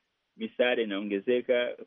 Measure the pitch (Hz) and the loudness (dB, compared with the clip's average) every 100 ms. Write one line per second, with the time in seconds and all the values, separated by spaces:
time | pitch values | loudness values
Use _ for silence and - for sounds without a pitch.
0 | _ _ _ - 110 - 123 120 113 98 | _ _ _ -10 -8 0 2 2 0 -4
1 | 104 98 98 123 123 123 123 - | -2 -2 0 0 2 0 0 -6